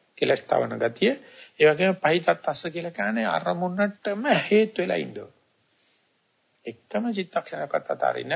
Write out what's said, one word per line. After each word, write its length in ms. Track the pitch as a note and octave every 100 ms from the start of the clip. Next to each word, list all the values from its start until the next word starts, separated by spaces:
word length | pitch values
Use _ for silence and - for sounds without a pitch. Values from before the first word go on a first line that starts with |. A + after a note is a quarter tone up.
| _
කෙලස් 300 | - B2+ C3+
තවන 320 | - B2+ A#2+ A#2
ගතිය. 340 | A#2 - G#3 C#4+ - - -
ඒ 120 | - D3+
වගේම 300 | D3+ F#3+ F#3+
පහිතත්තස්ස 720 | D3+ E3+ E3+ E3+ - D3 E3+
කියලා 240 | E3 E3+
කියන්නේ 360 | E3 G2+ A2+ G#2+
අරමුණටම 1000 | A2+ E3+ F3 F3+ F3+ G3+ G3+ G#3 G3+ C#4 F3
හේතු 380 | - G#3 A3 G3+
වෙලා 200 | F#3 F3
ඉන්න 180 | C3+ -
ඕනේ. 220 | - _ _ _ _ _ _ _ _ _ _ _ _ _ -
එකම 420 | A#2 _ G#3 A#3+
චිත්තක්ෂණයක්වත් 800 | G3 F3+ E3+ - D#3 D3 D3+ -
අතාරින්න 460 | - C3 B2 B2